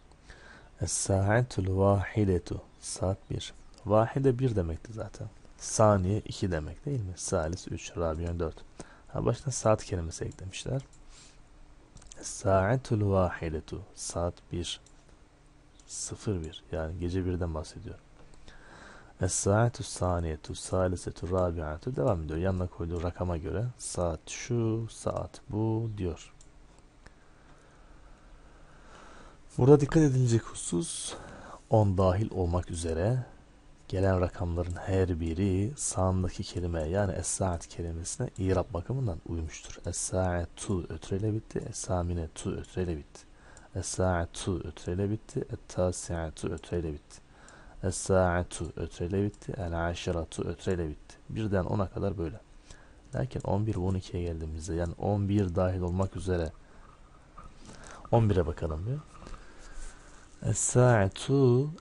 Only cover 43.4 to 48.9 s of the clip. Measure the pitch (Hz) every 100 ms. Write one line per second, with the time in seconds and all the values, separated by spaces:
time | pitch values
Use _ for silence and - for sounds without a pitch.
43.4 | - - - 95 - - 92 87 85 -
44.4 | - 90 - - - 90 101 107 - 135
45.4 | - 113 - - 92 90 - 85 80 -
46.4 | - 87 - 87 82 71 - - - -
47.4 | - - - - 95 - - 95 92 87
48.4 | 85 - 80 - 85